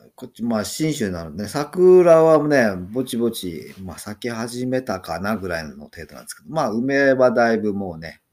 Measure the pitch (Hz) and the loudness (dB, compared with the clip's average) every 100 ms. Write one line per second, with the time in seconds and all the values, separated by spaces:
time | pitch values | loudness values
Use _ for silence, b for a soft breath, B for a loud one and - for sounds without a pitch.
0 | 57 _ - - 120 110 98 - 156 147 | _ _ -20 -8 -4 -4 -4 -4 -4 -2
1 | 101 87 82 78 101 143 147 180 185 185 | -4 -4 -10 -10 -8 -6 -4 4 6 8
2 | 175 165 160 156 147 143 110 92 90 120 | 8 8 6 4 4 2 2 0 -6 -6
3 | 131 117 117 - 92 80 60 - 92 82 | -6 -2 -4 -4 -10 -12 -14 -16 -16 -14
4 | 104 104 120 113 117 123 127 131 131 95 | -14 -10 -10 -8 -8 -8 -6 -4 -4 -8
5 | 90 82 101 110 92 82 78 71 73 - | -8 -6 -4 -4 -4 -6 -8 -14 -20 -18
6 | 78 62 - - - 156 131 110 131 139 | -18 -18 -20 -20 -8 -4 -2 -2 0 2
7 | 139 131 127 117 117 110 104 101 98 80 | 2 4 4 4 2 2 -2 -4 -6 -10
8 | 82 - _ | -14 -18 _